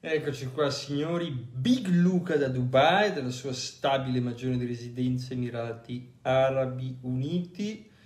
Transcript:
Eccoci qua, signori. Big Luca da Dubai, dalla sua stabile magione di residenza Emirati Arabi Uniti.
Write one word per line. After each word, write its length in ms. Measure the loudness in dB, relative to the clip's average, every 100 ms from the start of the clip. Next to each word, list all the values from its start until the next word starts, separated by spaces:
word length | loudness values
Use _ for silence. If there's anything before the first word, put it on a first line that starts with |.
| -2
Eccoci 420 | -2 -2 -6 -8
qua, 220 | -2 -2
signori. 600 | -2 -4 -4 -2 -2 -4
Big 580 | -6 -8 -4 2 2 4
Luca 480 | 4 6 4 2 2
da 140 | 2
Dubai, 640 | 0 4 6 8 6 4
dalla 160 | 0 -4
sua 240 | -6 -6
stabile 680 | -6 -8 -2 0 0 0 0
magione 380 | -2 -4 -2 -2
di 80 | -2
residenza 680 | -6 -8 -4 -2 -2 -4
Emirati 840 | -6 -4 -4 -8 -8 -10 -12 -12 -8
Arabi 720 | 2 4 4 2 -2 -4 -8 -8
Uniti. 840 | -6 -4 -2 -2 -4 -6 -6 -8 -16 _